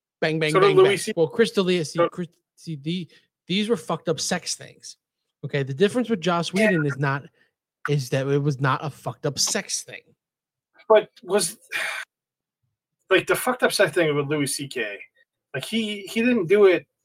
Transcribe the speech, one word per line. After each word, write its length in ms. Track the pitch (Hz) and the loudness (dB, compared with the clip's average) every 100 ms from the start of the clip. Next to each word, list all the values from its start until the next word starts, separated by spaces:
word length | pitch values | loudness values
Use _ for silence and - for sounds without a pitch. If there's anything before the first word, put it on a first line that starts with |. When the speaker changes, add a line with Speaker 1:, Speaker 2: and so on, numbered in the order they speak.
| _ _ | _ _
Speaker 1:
Bang, 180 | 160 160 | -2 0
bang, 140 | 156 | 2
Speaker 2:
So 80 | 156 | 4
did 80 | 196 | 6
Speaker 1:
bang, 80 | 185 | 8
Speaker 2:
Louis 120 | 190 | 6
Speaker 1:
bang. 80 | 190 | 4
Speaker 2:
C 140 | - | -2
K. 20 | 214 | 0
Speaker 1:
Well, 120 | 156 | 0
Chris 220 | - 226 | 2 2
D'Elia, 340 | 208 180 180 | 2 0 0
see, 140 | 147 165 | -2 0
Speaker 2:
So 100 | 170 | -2
Speaker 1:
Chris, 200 | - 175 _ _ _ | -2 -12 _ _ _
see, 200 | - 156 | -14 -10
the, 320 | 143 180 160 _ _ _ _ | -6 -6 -6 _ _ _ _
these 220 | 185 214 | -2 0
were 80 | 226 | -4
fucked 320 | - 170 - | -2 -6 -2
up 120 | 156 | -4
sex 340 | - 180 - | -2 -4 -6
things. 440 | - 131 - - - _ _ _ _ | -10 -12 -20 -20 -20 _ _ _ _
Okay, 180 | 143 147 | -6 -4
the 100 | 135 | -4
difference 340 | 135 202 240 226 | 0 0 0 -2
with 120 | 220 | -2
Joss 340 | 160 170 170 | 0 -2 -2
Speaker 2:
Yeah. 140 | 185 214 | 2 2
Speaker 1:
Whedon 180 | 180 147 | 2 0
is 100 | 131 | -2
not, 260 | 143 139 - _ _ _ _ _ - | -2 -2 -8 _ _ _ _ _ -4
is 220 | 147 127 | -2 -2
that 180 | 139 139 | -4 0
it 100 | 143 | 0
was 220 | 143 131 | 0 0
not 240 | 139 135 | 0 0
a 60 | 151 | -4
fucked 360 | - - - 147 | -8 -12 -6 -6
up 120 | 135 | -2
sex 440 | - 214 185 - | -2 -4 -6 -10
thing. 200 | - 101 _ _ _ _ _ _ _ _ _ | -10 -18 _ _ _ _ _ _ _ _ _
Speaker 2:
But 200 | 214 214 _ | 4 4 _
was, 340 | 180 202 170 - _ - - - - _ _ _ _ _ _ _ _ _ _ | -4 -2 -2 -8 _ -8 -6 -8 -14 _ _ _ _ _ _ _ _ _ _
like, 160 | 190 - | 0 2
the 80 | |
fucked 280 | 180 - 254 | -2 0 0
up 100 | 254 | 0
sex 200 | - 190 | 2 0
thing 220 | 180 160 | 2 0
with 120 | 147 139 | 0 0
Louis 180 | 151 139 | -2 -2
C 220 | - 139 | -4 -8
K, 300 | 131 107 98 - _ _ _ _ | -6 -6 -8 -18 _ _ _ _
like, 100 | - | -10
he, 380 | - 220 214 208 | -6 -4 -4 -8
he 180 | 196 226 | -8 -2
didn't 260 | 240 240 165 | 0 0 2
do 200 | 202 196 | 6 6
it 200 | 170 - _ | 4 -2 _